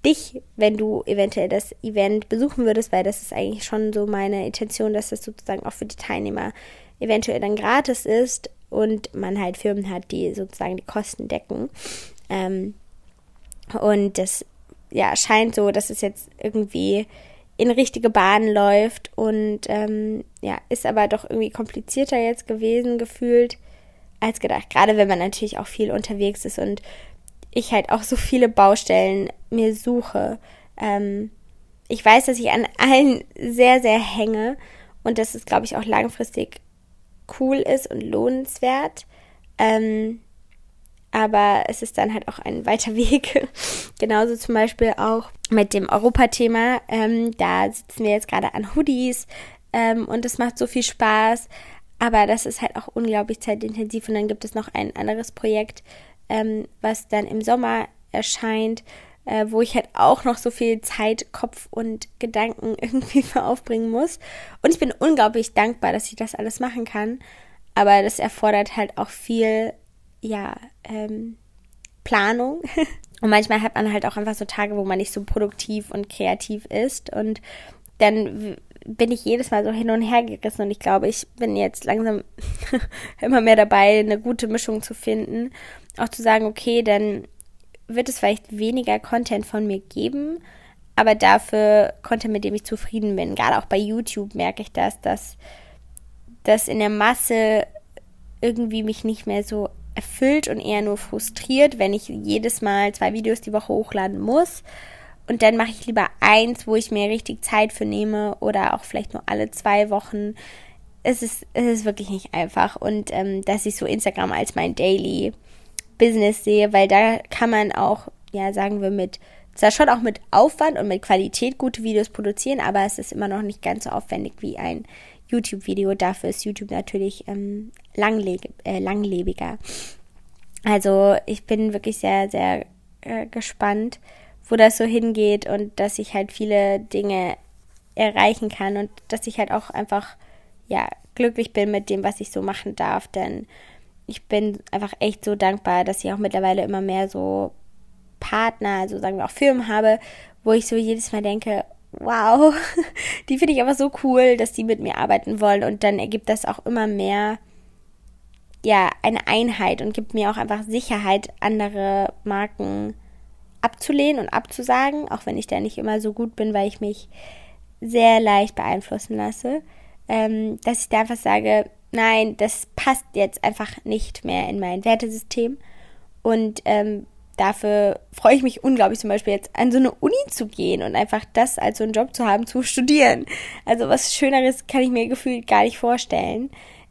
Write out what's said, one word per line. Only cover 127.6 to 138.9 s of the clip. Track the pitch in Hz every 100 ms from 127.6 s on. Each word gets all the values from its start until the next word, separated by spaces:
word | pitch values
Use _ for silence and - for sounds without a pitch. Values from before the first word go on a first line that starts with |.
| 220 - -
langle-, | - 208 220 196 180 - -
äh, | - 190
langlebiger. | 190 208 208 175 185 - - 220 - - - - - - - - - -
Also | 220 208 202 196 202 196 -
ich | 214 -
bin | 214 220
wirklich | 202 220 -
sehr, | 190 196 202
sehr, | 202 - - - _ _ -
äh, | - 226 226
gespannt, | 233 - - 208 208 233 - - - - - -
wo | 226
das | 220 220
so |
hingeht | 226 226 226 214 208 208 -
und | 202 208 -
dass | 208 -
ich | 208
halt | 202 202
viele | - 214 202 196 196
Dinge | 220 202 202 190 180 - - - _ - _
erreichen | - 214 208 208 220 214
kann | - 196 202
und | 208